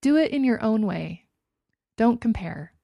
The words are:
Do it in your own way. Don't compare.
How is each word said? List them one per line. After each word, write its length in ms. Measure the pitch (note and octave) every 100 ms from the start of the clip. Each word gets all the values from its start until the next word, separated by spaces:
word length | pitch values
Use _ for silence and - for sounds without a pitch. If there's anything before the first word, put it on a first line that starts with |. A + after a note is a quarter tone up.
Do 160 | C4+ D4+
it 140 | D#4+
in 120 | D4
your 180 | C4 A#3
own 240 | A3+ A3 G#3+
way. 400 | E3+ D#3+ E3+ _ _ _ _ _ _ _ -
Don't 240 | A3+ A#3+
compare. 540 | A#3 A3 F3 D#3 D3+ _